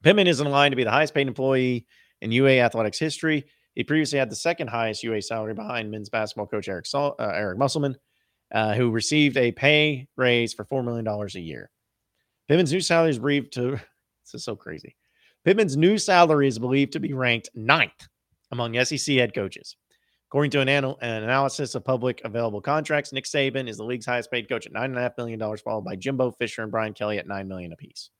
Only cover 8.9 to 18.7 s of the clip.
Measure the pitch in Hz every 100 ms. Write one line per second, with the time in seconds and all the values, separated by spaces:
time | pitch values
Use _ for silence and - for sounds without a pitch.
8.9 | 113 - 151 147 135 120 - 139 151 151
9.9 | 135 131 - 127 120 117 - 107 139 120
10.9 | 117 110 104 101 95 82 64 50 _ _
11.9 | _ _ _ _ _ - 160 160 175 -
12.9 | 165 165 123 139 143 - 127 123 131 -
13.9 | _ _ _ - - - 101 - 78 -
14.9 | _ _ _ _ _ 170 202 185 135 170
15.9 | 214 - 180 170 151 139 113 123 135 139
16.9 | - 170 131 127 117 - 120 110 156 104
17.9 | _ - _ _ _ _ 120 117